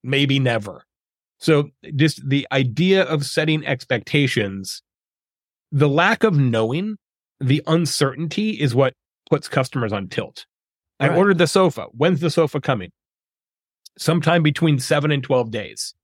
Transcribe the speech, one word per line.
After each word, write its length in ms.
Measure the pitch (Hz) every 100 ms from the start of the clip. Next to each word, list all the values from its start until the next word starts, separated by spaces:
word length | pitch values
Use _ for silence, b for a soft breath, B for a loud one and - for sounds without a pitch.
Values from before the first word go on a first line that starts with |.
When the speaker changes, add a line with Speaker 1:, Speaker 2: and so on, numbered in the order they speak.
Speaker 1:
Maybe 380 | 127 135 143 135
never. 440 | 127 113 101 92 _ _ _ _ _ _
So 320 | - 147 143 _ -
just 340 | 139 156 - 135
the 200 | 139 -
idea 540 | 139 131 107 185 190
of 200 | 139 156
setting 400 | 135 - 156 156
expectations, 1160 | 139 143 - 120 - 147 135 123 101 98 92 - _ _ _ _ _ _ _ _ _
the 180 | 143 147
lack 360 | 143 185 220
of 120 | 220 151
knowing, 600 | 131 113 113 147 208 208 _ _ _ _
the 240 | 131 151 -
uncertainty 800 | 165 156 - 135 139 165 - 214 214
is 140 | 143
what 200 | 117 131 _ _ _ _
puts 180 | 147 -
customers 440 | 139 131 135 113
on 160 | 101 92
tilt. 380 | - - - - _ _ _ _ _
"I 100 | 139
Speaker 2:
Right. 100 | 170
Speaker 1:
ordered 200 | 202 175
the 80 | 165
sofa. 400 | 196 185 - -
When's 280 | 117 160 160
the 100 | 165
sofa 300 | 170 156 143
coming?" 300 | 139 120 90 _ _ _ _ _ _ _ _ _ - -
"Sometime 460 | - 165 160 170
between 360 | 156 143 165 139
seven 340 | - 147 151
and 100 | 143
twelve 280 | 127 131 113
days." 420 | 110 80 52 - _